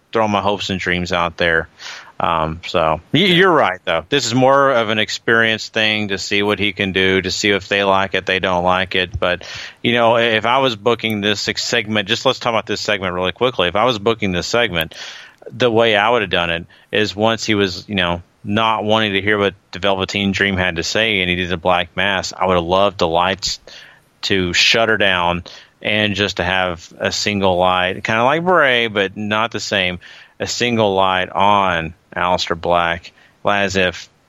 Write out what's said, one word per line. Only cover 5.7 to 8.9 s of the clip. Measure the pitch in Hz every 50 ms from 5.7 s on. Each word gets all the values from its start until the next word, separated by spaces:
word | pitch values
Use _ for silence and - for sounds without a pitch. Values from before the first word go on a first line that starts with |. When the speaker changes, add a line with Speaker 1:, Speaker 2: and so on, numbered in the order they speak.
| - 113 107 107 107 107 104 98
Speaker 1:
to | 98 92
see | - - 104 101 101
what | 104 104 98
he | 101 104
can | 95 - 101 95
do, | 87 95 95 95 95 95
to | 90 92
see | - - - 104
if | 101 95 - -
they | 101 101
like | 101 98 95 95 98 95 -
it, | 92 90
they | - 92 95
don't | 90 95 90 87
like | 87 92 92 92 92 92